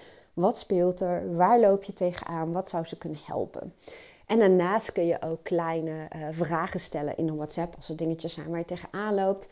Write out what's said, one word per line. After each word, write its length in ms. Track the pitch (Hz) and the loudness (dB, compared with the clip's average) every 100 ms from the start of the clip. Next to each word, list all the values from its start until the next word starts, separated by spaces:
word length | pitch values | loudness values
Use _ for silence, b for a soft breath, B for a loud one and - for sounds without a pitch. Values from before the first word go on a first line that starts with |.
| b b b | b b b
wat 240 | - 185 247 | 0 0 0
speelt 420 | - 185 180 180 | 0 2 2 2
er, 360 | 180 175 190 170 | -2 -2 -2 2
waar 240 | 185 240 | 6 8
loop 240 | 208 196 | 8 4
je 100 | 196 | 0
tegenaan, 580 | - 180 175 - 165 160 | -2 -2 -2 -8 -4 -4
wat 180 | 175 190 | -4 -4
zou 160 | 170 165 | -6 -6
ze 120 | - | -8
kunnen 220 | 165 151 - | -10 -10 -6
helpen. 480 | - - - - - B B B B B | -6 -4 -8 -12 -14 B B B B B
En 140 | 226 | 6
daarnaast 520 | 196 185 175 220 - | 8 8 4 0 -2
kun 140 | - 170 | 0 0
je 160 | - | 0
ook 220 | 160 165 | -4 -6
kleine, 600 | - 170 165 165 160 156 156 | -2 0 0 -2 -4 -6 -10
eh, 100 | 160 151 | -10 -6
vragen 480 | 160 156 165 185 180 | -2 0 0 -2 -4
stellen 380 | - 156 147 - | -6 -4 -4 -2
in 100 | 160 | -2
een 80 | 151 | -2
WhatsApp. 400 | 151 - 170 - | -6 -6 -6 -8
Als 140 | - | -10
er 60 | 156 | -4
dingetjes 380 | 165 165 175 | -2 -2 -6
zijn 160 | - 151 | -8 -6
waar 100 | 170 | -6
je 60 | 170 | -6
tegenaan 500 | 175 - 190 214 196 | -8 -8 -6 0 2
loopt, 340 | 190 196 - | 2 0 -6